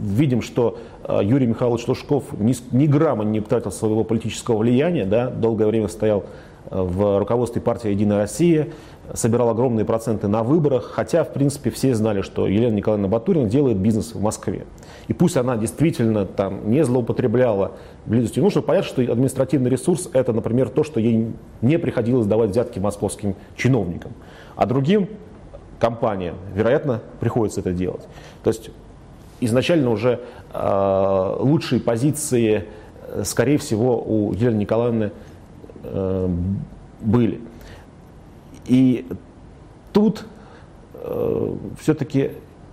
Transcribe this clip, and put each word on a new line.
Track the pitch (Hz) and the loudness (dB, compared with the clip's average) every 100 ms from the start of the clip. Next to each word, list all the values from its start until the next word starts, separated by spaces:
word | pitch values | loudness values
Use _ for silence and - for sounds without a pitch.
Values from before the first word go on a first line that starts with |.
видим, | 107 104 147 120 | -2 0 2 0
что, | - - 113 - - - | -2 0 0 -2 -12 -12
а, | - 104 | -2 0
Юрий | 101 139 117 | 2 2 2
Михайлович | 110 123 120 131 | 0 0 0 -2
Лужков | 123 - 143 - - | -4 -2 -2 -2 -2
ни | 110 | 0
с-, | 131 - | 0 0
ни | 127 151 | 2 4
грамма | 147 156 110 | 4 2 0
не | 107 107 | 0 -2
потратил | 104 117 104 | 0 -2 -2
своего | - 110 110 | -2 0 0
политического | 104 113 110 - - 107 | 0 -2 -4 -4 -2 2
влияния, | 117 123 - 160 95 | 2 2 2 0 0
да? | 113 123 | 0 0
Долгое | - 113 107 107 | 0 0 2 2
время | 113 101 | 2 -2
стоял, | - 107 101 - - - - - | -2 0 0 -2 -12 -20 -20 -8
а, | 95 | -4
в | 90 92 104 98 | -2 0 2 2
руководстве | 101 120 117 - | 2 0 0 -2
партии | 120 - 107 | -2 -2 -2
«Единая | 101 104 104 | 0 2 2
Россия», | 104 - 170 156 147 - - - - - | 0 2 4 4 0 -8 -20 -18 -12 -4
собирал | 117 120 117 | 0 2 2
огромные | 110 127 113 | 2 0 0
проценты | 107 113 120 107 101 | 0 -2 -2 -2 0
на | 110 | 0
выборах, | 113 170 143 123 - | 2 2 2 0 -2
хотя, | - 110 165 | -4 0 0
в | - | 0
принципе, | 127 139 - 110 | 0 -2 -2 -4
все | - 131 113 | 0 0 2
знали, | 110 98 | 0 0
что | 92 98 98 | -2 -2 0
Елена | 101 120 104 | 2 2 2
Николаевна | 110 104 95 | 0 0 2
Батурина | 117 196 170 107 | 0 2 2 2
делает | 135 135 98 | 2 2 2
бизнес | 107 110 - | 2 0 -2
в | 101 | -4
Москве. | 104 - 107 - - - - - - | -4 -2 -6 -8 -10 -18 -20 -10 -4
И | |
пусть | - 175 139 | 2 2 2
она | 123 113 | 0 0
действительно | 110 - 160 117 113 107 92 | -2 0 0 2 2 2 0
там | - 95 98 104 | -2 -2 -2 0
не | 139 | 2
злоупотребляла | 131 127 117 117 117 120 123 98 92 - - - - | 2 2 0 0 0 4 4 2 -2 -6 -20 -12 -2
близостью, | 117 110 123 | 0 2 2
ну, | 196 | 2
что | 156 | 2
понятно, | - 180 - | 2 0 0
что | 131 | 0
административный | 120 120 131 - 131 147 120 | 0 2 0 0 0 0 2
ресурс — | 127 - 175 - | 0 0 -2 0
это, | 131 123 | 0 2
например, | 113 107 123 127 | 0 2 2 2
то, | 151 | 0
что | 151 113 | 0 0
ей | 117 113 113 - - - | 2 2 0 -6 -16 -2
не | 120 170 | 2 2
приходилось | 131 127 113 127 104 | 0 -2 2 2 4
давать | 110 113 | 2 2
взятки | 110 113 95 | 2 -2 -2
московским | 101 - 101 - 101 92 - - | -4 -2 -4 -4 -6 -6 -10 -2
чиновникам. | 123 123 87 85 - - - - - - | 2 2 0 -6 -12 -16 -20 -20 -12 -2
А | 104 | 0
другим | 131 139 208 175 - - - - - - - | 2 2 2 0 -8 -18 -20 -20 -20 -20 -2
компаниям, | 117 117 113 98 87 87 95 | -2 0 -2 -2 -4 -8 -6
вероятно, | 92 113 202 143 110 - - | 0 2 2 0 -4 -6 -4
приходится | 113 127 101 98 | -2 0 0 -2
это | 92 | -2
делать. | 90 90 - - - - - | -2 -2 -6 -12 -20 -20 -4
То | 110 | -2
есть | 110 - - - - - - - - | -2 -6 -20 -20 -20 -20 -20 -20 -6
изначально | 113 127 123 170 123 | -2 0 2 2 2
уже, | 104 123 117 - - - | 2 0 0 -6 -18 -12
э, | - 101 98 98 95 98 98 95 - | -4 0 2 2 2 2 2 0 0
лучшие | 127 160 - 113 | 2 2 0 -2
позиции, | 117 117 147 143 - 123 110 104 - - - - - | 0 0 0 -2 -2 2 2 2 -2 -14 -20 -18 -12
э, | 101 | -8
скорее | 98 - 120 147 | -4 0 2 0
всего, | - 107 127 113 - | 0 0 2 0 0
у | 110 104 | 0 0
Елены | 92 120 107 | 0 0 0
Николаевны, | 98 110 120 113 104 - - - - - - - | 0 0 0 0 -2 -6 -18 -20 -20 -20 -20 -16
э, | - 95 95 95 92 87 92 98 - - - - | -8 -4 -2 -2 -2 -2 -2 -4 -8 -16 -20 -6
были. | 113 120 107 - - - - - - - - - - - - - - | 0 2 2 -2 -10 -18 -20 -20 -20 -20 -20 -20 -20 -20 -20 -12 2
И | 127 131 117 - 90 - - - - - - - | 4 4 2 -4 -12 -14 -20 -20 -20 -20 -20 -2
тут, | 208 214 - - - - - - - - | 2 2 0 -8 -20 -20 -20 -20 -20 -20
э, | - - - 55 - - 92 95 - | -12 -6 -2 -2 0 -2 -6 -10 -4
всё-таки | - 151 135 139 - - - - - | -2 0 -2 -2 -2 -6 -18 -20 -20